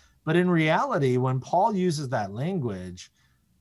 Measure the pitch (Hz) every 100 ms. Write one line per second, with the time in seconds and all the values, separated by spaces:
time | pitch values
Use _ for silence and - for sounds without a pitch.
0 | _ _ - 165 180 170 156 175 269 202
1 | 135 127 131 131 - 170 220 202 180 151
2 | 139 120 101 104 156 196 120 95 90 90
3 | - _ _ _ _ -